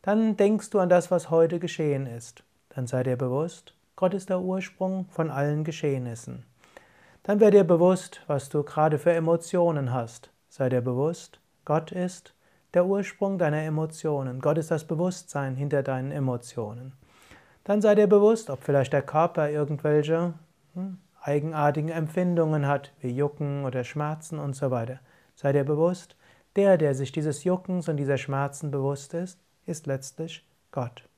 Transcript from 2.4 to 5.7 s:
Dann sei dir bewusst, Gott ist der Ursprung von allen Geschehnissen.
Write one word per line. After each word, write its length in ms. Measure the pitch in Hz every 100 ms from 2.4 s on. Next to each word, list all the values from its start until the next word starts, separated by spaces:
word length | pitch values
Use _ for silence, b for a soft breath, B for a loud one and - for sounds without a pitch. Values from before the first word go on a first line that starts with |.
| _ _ _
Dann 180 | - 123
sei 160 | 127
dir 140 | 131 123
bewusst, 580 | 127 131 165 - - _ _ -
Gott 200 | 185 190
ist 140 | 190
der 100 | 185
Ursprung 680 | 185 190 185 _ 185 190 185
von 180 | - 160
allen 340 | 135 143 147
Geschehnissen. 800 | 156